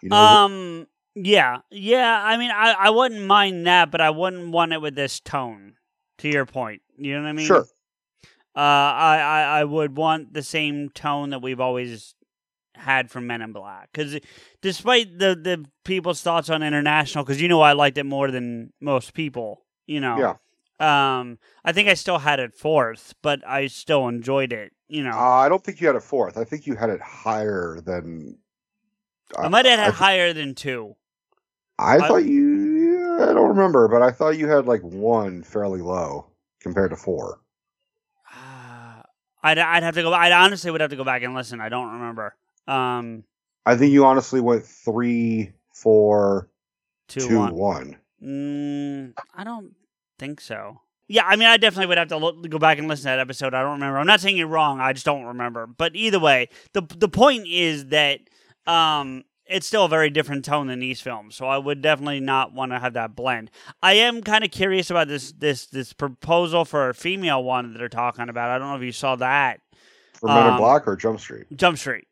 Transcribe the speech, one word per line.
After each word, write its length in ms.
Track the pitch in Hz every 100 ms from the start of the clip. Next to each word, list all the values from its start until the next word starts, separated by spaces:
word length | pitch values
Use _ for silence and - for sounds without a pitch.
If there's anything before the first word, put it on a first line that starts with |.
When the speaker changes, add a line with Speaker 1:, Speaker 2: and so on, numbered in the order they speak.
Speaker 1:
You 80 | -
know, 80 | 208
Speaker 2:
Um, 680 | 214 208 202 196 180 165 165 _ _
yeah, 440 | 214 190 202 131 123 _
yeah. 500 | 202 196 247 240 226
I 120 | 208 233
mean, 140 | 240
I, 220 | 208 226
I 180 | 196 196
wouldn't 340 | 220 262 220
mind 420 | 196 202 196 180 170
that, 240 | 180 165
but 80 | 160
I 100 | 160
wouldn't 400 | 156 185 180 170
want 220 | 165 165
it 80 | 160
with 160 | 151 139
this 240 | 139 -
tone, 540 | - 143 123 104 98 _ _ _ _ _
to 100 | 151
your 180 | 143 131
point. 360 | 135 113 104 _ _
You 180 | 143
know 80 | 143
what 60 | 151
I 40 |
mean? 120 | 151 156
Speaker 1:
Sure. 200 | 175 - _ _ _ _ _ _ _ _ -
Speaker 2:
Uh, 20 |
I, 600 | 143 143 143 127 160 156
I, 420 | 147 156 147 151
I 40 |
would 320 | 151 156 151 135
want 380 | 160 160 131
the 80 | 147
same 460 | 135 165 151 147 143
tone 420 | - 147 143 143
that 120 | 135
we've 180 | 127 123
always 540 | 127 127 123 113 - _ _ _ _ _ _
had 360 | _ 135 135 123
from 160 | 127 120
Men 140 | 120
in 100 | 113
Black. 400 | 104 98 95 98
'Cause 260 | - 147 143 _ - _ _
despite 560 | 190 175 214 247 220 175
the, 180 | 196 180
the 300 | 165 175 143 _
people's 380 | - 185 170 175
thoughts 280 | 175 170 151
on 120 | 160
International, 600 | 151 147 147 151 143 151
'cause 160 | 135 139
you 60 | 175
know 140 | 170
I 140 | 151
liked 240 | 143 143 135
it 60 |
more 260 | 139 139 139
than 420 | 127 120 117 117 _
most 340 | 147 131 -
people, 480 | - 156 123 110 101 _ _ -
you 140 | 151
know. 180 | 135 117
Speaker 1:
Yeah. 160 | 123 - _ _ _ _
Speaker 2:
Um, 580 | 156 143 139 131 123 117 _ _
I 60 | -
think 180 | 170 208
I 60 |
still 240 | 180 - 175
had 220 | 143 139
it 140 | 123
fourth, 600 | _ 151 156 117 113 - _
but 240 | 151 143 -
I 220 | 139 139
still 400 | - - 151 127
enjoyed 440 | 120 117 135 131
it, 200 | 117 101 _ _
you 160 | 151
know. 80 | 135
Speaker 1:
Uh, 80 | 113
I 280 | 123 127 135
don't 140 | 185
think 180 | - -
you 60 | 165
had 80 |
it 80 | 127
fourth. 340 | - 139 95 107
I 60 |
think 220 | 117 151 147
you 80 |
had 160 | 113 113
it 100 | 95
higher 800 | - - 110 110 107 98 85 80
than, 520 | 82 90 82 82 73 - _ _ _ _ _ _ _ _ _ -
Speaker 2:
I 60 | 151
Speaker 1:
uh, 20 |
Speaker 2:
might 140 | 208
have 140 | 254 233
had 80 | 208
Speaker 1:
I 20 |
Speaker 2:
it 40 |
higher 380 | 190 190 185 175
than 220 | 160 143 131
two. 400 | 143 127 107 104 _ _ _ _ _ _ _ -
Speaker 1:
I 180 | - 139
Speaker 2:
I 120 | 247
Speaker 1:
thought 160 | 339
you, 920 | 294 285 285 294 302 311 330 359 349 339
I 60 | -
don't 240 | - -
remember, 360 | 202 190 143 110
but 160 | 117
I 80 | 123
thought 260 | 123 156 160
you 100 | 151
had, 180 | 147 123
like, 160 | 113
one 600 | 87 95 107 117 101 90
fairly 380 | 85 107 101 92
low 460 | 85 92 80 71 - _ _ _
compared 300 | - 90 95
to 60 | -
four. 420 | - 82 57 - _ _ _ _ _ _ _ _ _
Speaker 2:
Uh, 760 | 127 131 131 123 120 117 117 - _ _ _
I'd, 160 | 156 156
I'd 240 | 165 170
have 100 | 165
to 80 | 160
go, 100 | 165
I 200 | 175 175
honestly 380 | 175 185 196 170
would 100 | 160
have 100 | 151
to 60 | 135
go 80 |
back 180 | 131 127
and 100 | 123
listen. 260 | 127 120 120
I 80 | 110
don't 240 | 123 120
remember. 420 | 117 120 113 104 _ _ _ -
Um, 580 | 135 127 123 120 113 - _ _ _ -
Speaker 1:
I 100 | 120
think 160 | 143
you 120 | 139
honestly 360 | 135 131 - 131
went 240 | 120 117
three, 880 | - - - 110 120 120 117 110 98 _ _
four, 760 | - 113 110 104 104 101 98 98 _ _ _ _ _ _
Speaker 2:
Two, 200 | 135 127
Speaker 1:
two, 100 | 113
Speaker 2:
one. 160 | 113
Speaker 1:
one. 420 | 104 101 82 67 - _ _
Speaker 2:
Mm, 920 | - 139 143 143 143 143 143 139 131 113 -
I 100 | -
don't 300 | 202 233 190 _ _ _ _ _
think 220 | 135 147
so. 400 | - 110 104 - _ _ _
Yeah, 160 | 214 180
I 80 |
mean, 140 | 208 226
I 80 | 226
definitely 300 | 220 185 190
would 120 | 170
have 100 | 165
to 80 | 160
look, 300 | 160 160 170
go 100 | 156
back 200 | 160 147
and 80 | 156
listen 180 | 147
to 120 | 135 131
that 20 |
episode. 360 | 131 131 135
I 80 | 127
don't 100 | 135
remember. 260 | 143 139 135
I'm 80 | 156
not 140 | 208
saying 160 | 190 185
you're 100 | 160
wrong. 320 | 160 151 135
I 140 | 131
just 120 | 135
don't 200 | 156 143
remember. 420 | 120 123 120 117 117
But 300 | 123 165 165
either 240 | 220 196
way, 280 | 160 131 123 - _
the, 80 | 196
the 260 | 165 165 208
point 400 | - 269 254 185
is 380 | 175 170 151 135
that, 340 | 151 147 135 _ _ _ _ -
um, 580 | 165 160 151 135 131 _ _
it's 220 | _ 185 -
still 180 | 220 180
a 20 |
very 200 | 160 151
different 360 | 147 143 143
tone 240 | 131 147 139
than 100 | 123
these 220 | 131 127
films, 340 | - 113 104
so 120 | 101 131
I 120 | 135
would 240 | 139 143
definitely 380 | 151 147 147 143
not 340 | 135 135 131
wanna 240 | 127 131 123
have 160 | 123
that 220 | 120 113 107
blend. 340 | 123 120 110 _ - -
I 120 | 185
am 280 | 202 240 233
kinda 240 | 214 214 214
curious 400 | - 190 190 175
about 200 | 175 151
this, 240 | 147 127
this, 340 | 151 151 131 -
this 260 | 135 123
proposal 720 | - 143 127 - 170 175 170
for 240 | 160 147 131
a 60 |
female 480 | 123 170 196 180 135
one 300 | 127 127 123
that 60 | 113
they're 100 | 120
talking 400 | 117 120 120 120
about. 220 | 120 120
I 80 | 127
don't 100 | 135
know 80 | 139
if 60 |
you 100 | 127
saw 240 | 117 139 127
that. 440 | 127 139 135 110 _ _ _ _ _
Speaker 1:
For 140 | - 113
Men 180 | 139 131
in 60 |
Speaker 2:
Um, 60 | 123
Speaker 1:
Black 280 | 113 143 -
or 80 | 92
Jump 220 | 117 110
Street? 280 | - 55 -
Speaker 2:
Jump 220 | 135 180 151
Street. 300 | 139 110 -